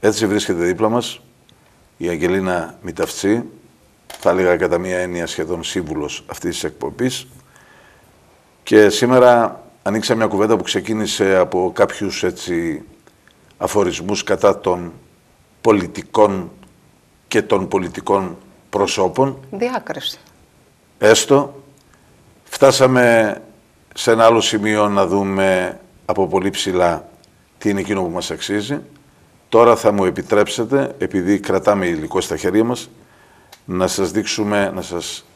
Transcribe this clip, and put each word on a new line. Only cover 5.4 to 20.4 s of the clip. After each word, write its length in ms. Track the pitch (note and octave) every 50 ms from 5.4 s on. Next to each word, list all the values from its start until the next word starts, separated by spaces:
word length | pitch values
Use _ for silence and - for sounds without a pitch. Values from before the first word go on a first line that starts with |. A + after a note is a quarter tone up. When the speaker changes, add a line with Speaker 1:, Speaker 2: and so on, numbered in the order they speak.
| F2+ D#2+ F2+ E2+ E2
Speaker 1:
σύμβουλος 600 | - - G2 F2 D2+ D#2+ D#2 D2 D2 - - -
αυτής 240 | _ - - - F2
της 140 | E2 - -
εκπομπής. 640 | D#2 C#2+ - - C#2+ F2 - B2 B2+ B2+ - - - - - _ _ _ _ _ _ _ _ _ _ _ _ _ _ _ _ _ _ _ _ _ _ _ _ _
Και 260 | - A2+ G#2+ G#2+ G2+
σήμερα 760 | G2 - - A#2+ C3 B2+ B2 B2+ A#2+ A#2+ A#2 G2+ - - - - _ _ _
ανοίξαμε 360 | G#2 G2+ A2 G#2 - B2+ A2+
μια 100 | A2+ G#2
κουβέντα 280 | G#2+ G2 G#2 G#2+ A2+
που 60 | G2+ F2+
ξεκίνησε 760 | - - G2+ F2+ - A2 A2 G#2+ F#2+ - - G#2 F#2+ F#2+
από 340 | F#2 F2+ E2+ - F#2 F2+ F2+ E2
κάποιους 480 | - G#2 F#2+ - - G#2 G2 F2+ - -
έτσι 600 | F2+ E2 - - - F2 E2 E2 E2 D#2 D#2 D2 - - _ _ - _ _ _ _ _ _ _ _ _ _
αφορισμούς 680 | - F#2 - G#2 G2 F2 E2 - E2+ F#2+ G#2 G2 -
κατά 360 | - G2+ F2+ - G#2 F#2+ F#2+
των 320 | - F#2+ F2+ F2+ F2 F2 D#2+ - - _ _ _ _ _ _ _ _ _ _ _
πολιτικών 920 | _ A#2 A2 G2+ F2+ E2+ F2+ - - - - A2 G#2+ G#2 G2 F#2+ F2+ E2+ - - - _ _ _ _ _ _ _ _ _ _ _ _ _
και 140 | - A2+ G2+
των 260 | - - G2 F#2+ F2+
πολιτικών 680 | - G2 F#2 F2 - - F2+ - G2+ G2 F#2+ F#2 E2+ - - - _ _ _ _
προσώπων. 680 | - G2 G2+ F#2 - - F#2+ F#2 - - C3 C#3 C3 - - -
Speaker 2:
Διάκριση. 680 | - G3 A#3 B3 B3+ A3+ - - - C#3 - - - - _ _ _ _